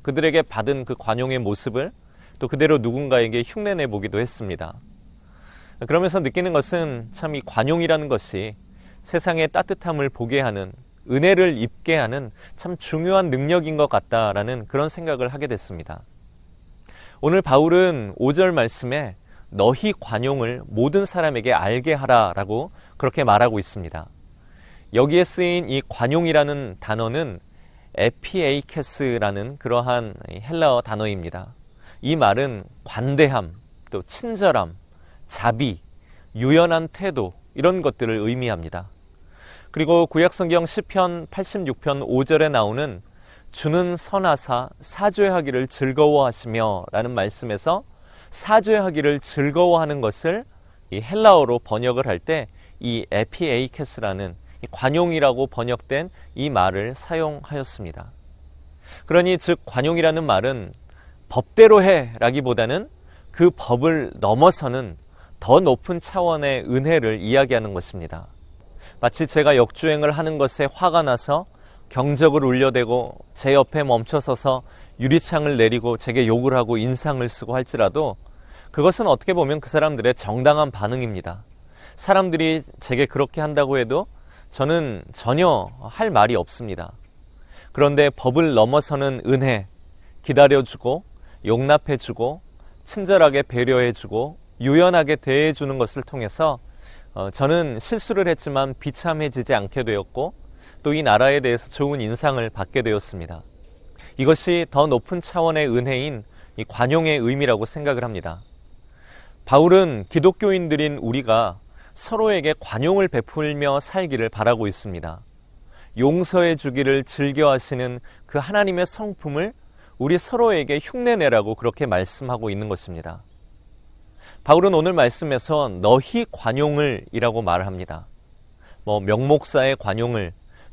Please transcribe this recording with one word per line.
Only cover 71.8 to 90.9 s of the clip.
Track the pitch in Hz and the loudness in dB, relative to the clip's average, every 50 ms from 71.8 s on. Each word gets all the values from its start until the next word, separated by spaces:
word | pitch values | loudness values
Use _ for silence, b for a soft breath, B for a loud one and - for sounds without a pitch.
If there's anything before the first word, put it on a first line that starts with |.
| b - | b -8
경적을 | - 127 127 143 147 131 160 156 143 151 139 | -4 -2 0 0 2 4 4 4 6 4 2
울려대고 | 131 127 127 135 135 120 127 120 113 120 123 117 - - - - - - | 2 2 4 2 2 2 0 0 0 0 -2 -2 -6 -12 -16 -20 -20 -18
제 | - - 135 139 | -6 0 4 4
옆에 | 139 131 - - 156 147 | 4 4 4 0 -4 0
멈춰서서 | 135 120 113 107 - - 147 139 - 131 - - 143 131 127 b b b b b b b - | 2 0 0 0 -2 -4 -2 -2 -2 -4 -2 0 -2 -2 -2 b b b b b b b -4
유리창을 | 123 131 151 165 - - 170 156 151 147 143 | 0 2 2 2 2 0 -2 -2 0 0 2
내리고 | 120 113 110 117 120 113 120 117 | 4 4 4 4 2 -2 -2 -4
제게 | 113 - 131 117 127 123 | -4 -4 -4 0 0 2
욕을 | 110 113 120 123 135 131 | 2 2 2 2 2 2
하고 | 127 120 107 120 | 2 0 0 0
인상을 | 110 110 127 127 127 - 156 143 131 120 120 | -2 0 -2 -2 -2 -4 -4 -4 -4 -4 -6
쓰고 | - - - - 123 | -8 -10 -10 -6 -4
할지라도 | 131 127 - - 123 110 95 - 156 156 127 98 - b b b b b b b b b b | -6 -6 -6 -2 0 0 0 2 0 -4 -4 -6 -10 b b b b b b b b b b
그것은 | - - 147 185 180 - 226 | -4 2 2 2 2 2 2
어떻게 | 185 139 - - - 185 | 2 2 2 0 -2 0
보면 | 175 156 135 151 156 | 0 0 0 -2 -6
그 | - - | -6 -2
사람들의 | - 156 151 156 147 117 110 123 123 | 0 0 0 0 0 0 0 0 0
정당한 | - - 104 107 123 127 147 147 151 151 139 | 0 -4 -6 -6 2 2 2 4 4 0 -2
반응입니다. | - 104 104 104 120 127 123 113 101 92 - 87 87 - - - - - b b b b b b b | -2 -6 -6 -4 -4 -4 -6 -6 -8 -8 -10 -10 -14 -14 -18 -20 -20 -20 b b b b b b b
사람들이 | b - - 196 190 190 185 165 156 160 160 160 160 - - - - | b 0 2 4 4 4 2 0 0 0 0 0 -2 -6 -10 -18 -18
제게 | - - 127 120 143 | -8 -4 0 0 0
그렇게 | - - 127 143 - - 160 | 0 0 -2 -4 -2 -2 -6
한다고 | 151 151 151 147 143 135 139 135 | -6 -2 0 0 0 2 0 -2
해도 | 120 113 131 165 208 - b b b b b b b b | 0 0 -2 -4 -4 -6 b b b b b b b b
저는 | - - 135 147 165 170 156 131 107 87 - - - | -6 -4 -2 0 0 0 -2 -4 -6 -10 -12 -16 -20
전혀 | - - 117 127 156 180 175 147 107 92 95 - - 107 | -6 -2 -2 2 2 4 2 2 0 -2 -6 -12 -16 -18
할 | 104 - - 226 220 | -16 -8 -6 -4 0
말이 | 160 107 104 113 123 | 4 4 4 4 4
없습니다. | 110 101 - - - 120 107 92 85 85 87 - - - - _ - - - - b b b b b b b - | 0 -2 -4 -8 -12 -12 -12 -10 -10 -12 -14 -16 -20 -20 -20 _ -20 -20 -20 -20 b b b b b b b 0
그런데 | - 143 143 143 143 147 143 | 2 2 4 6 4 4 4
법을 | - - - 127 123 156 170 156 135 | 2 0 -2 0 2 2 2 4 4
넘어서는 | 110 107 117 135 151 143 - 151 139 139 139 135 120 - | 4 4 4 4 0 0 0 -4 -4 -2 -4 -4 -4 0
은혜, | 110 135 131 131 135 120 104 95 - - - - - - b b b b b - | 0 2 2 2 0 0 -2 -4 -10 -18 -20 -20 -20 -20 b b b b b -6
기다려주고 | - 135 131 143 139 139 139 127 - - - - 123 | 0 6 8 8 8 8 4 2 0 -8 -6 -4 -4